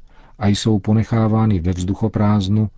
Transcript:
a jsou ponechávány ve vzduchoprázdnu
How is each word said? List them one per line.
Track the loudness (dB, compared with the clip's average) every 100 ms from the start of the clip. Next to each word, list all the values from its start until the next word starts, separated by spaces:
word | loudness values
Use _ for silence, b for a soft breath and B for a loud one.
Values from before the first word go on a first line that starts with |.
| -20 b b b
a | -2
jsou | 0 0 0
ponechávány | 2 0 2 0 0 2 2 0
ve | -2
vzduchoprázdnu | -4 -4 -2 -2 0 0 2 0 0 -2